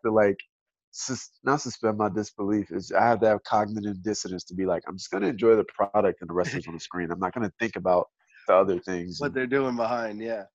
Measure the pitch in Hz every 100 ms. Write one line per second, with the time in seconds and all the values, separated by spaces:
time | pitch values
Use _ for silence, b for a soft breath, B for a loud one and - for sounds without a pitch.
0 | 117 110 104 98 - _ _ _ _ -
1 | - 127 - _ 131 143 131 - 113 107
2 | 107 101 104 - 101 104 98 90 92 95
3 | 113 113 110 104 - 113 107 107 104 98
4 | 92 104 98 92 - 90 92 87 - 92
5 | - 185 196 113 113 110 95 - 101 107
6 | 101 87 87 85 90 90 85 85 - 90
7 | 85 85 101 110 107 - 113 101 92 90
8 | - _ b b b 95 98 90 - 90
9 | 87 82 143 131 127 135 135 120 113 123
10 | 113 104 110 113 95